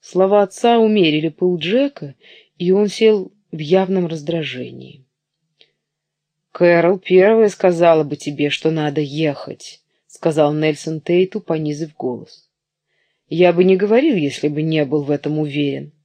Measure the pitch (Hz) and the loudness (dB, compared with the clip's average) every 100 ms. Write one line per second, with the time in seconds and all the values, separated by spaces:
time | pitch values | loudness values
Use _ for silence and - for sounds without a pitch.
0 | - 185 190 208 202 - 233 233 220 214 | -6 0 2 2 2 0 2 2 2 2
1 | 165 151 160 156 180 175 160 226 277 - | 2 2 -2 -2 -2 -2 -2 -2 -2 -6
2 | 143 - _ - _ _ 175 190 208 - | -18 -18 _ -20 _ _ 0 2 0 2
3 | 220 214 185 _ _ 160 151 185 190 190 | 2 2 -2 _ _ -12 0 0 2 -2
4 | 175 160 147 165 143 127 123 127 131 - | -2 -6 -6 -6 -6 -10 -14 -14 -20 -20
5 | _ _ _ _ _ _ _ _ _ _ | _ _ _ _ _ _ _ _ _ _
6 | _ _ _ _ _ - 175 170 170 190 | _ _ _ _ _ 0 4 4 2 0
7 | - 185 190 226 214 - 190 170 170 160 | 2 4 6 4 2 2 0 4 4 4
8 | 151 143 - 147 147 - 160 160 151 143 | 2 -6 -10 -4 -4 -2 -4 -2 -2 -4
9 | 143 143 156 139 - - - - _ _ | -6 -4 -4 -4 -12 -16 -20 -20 _ _
10 | _ - 165 156 147 151 156 147 - 160 | _ -6 -4 2 0 2 -2 -2 -6 -10
11 | - 175 185 147 - 160 151 147 156 _ | -2 0 0 -4 -6 -6 -4 -6 -10 _
12 | 127 120 - - _ _ _ _ _ _ | -8 -8 -14 -20 _ _ _ _ _ _
13 | _ _ _ 165 175 170 185 190 202 226 | _ _ _ 2 2 4 4 4 2 2
14 | 311 214 143 - 151 147 160 156 143 151 | 2 0 -2 -4 -6 -4 -2 -2 0 -2
15 | 139 147 151 151 151 143 143 135 147 _ | -2 -4 -4 -4 -4 -4 -4 -6 -12 _